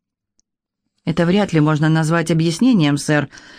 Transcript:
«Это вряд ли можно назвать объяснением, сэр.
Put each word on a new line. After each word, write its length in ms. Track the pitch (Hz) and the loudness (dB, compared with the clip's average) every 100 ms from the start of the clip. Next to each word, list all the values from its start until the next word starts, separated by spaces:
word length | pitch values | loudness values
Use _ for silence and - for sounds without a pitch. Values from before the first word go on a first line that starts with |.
| _ _ _ _ _ _ _ _ _ _ - | _ _ _ _ _ _ _ _ _ _ -6
«Это 200 | 160 170 | -2 0
вряд 280 | 196 196 | 0 0
ли 80 | 160 | 0
можно 260 | 151 151 156 | 2 2 0
назвать 440 | 160 156 170 165 | 0 0 -2 0
объяснением, 680 | 170 165 165 254 226 147 143 | 0 -2 0 2 2 2 -2
сэр. 320 | - 151 143 - - | -2 -2 -2 -10 -20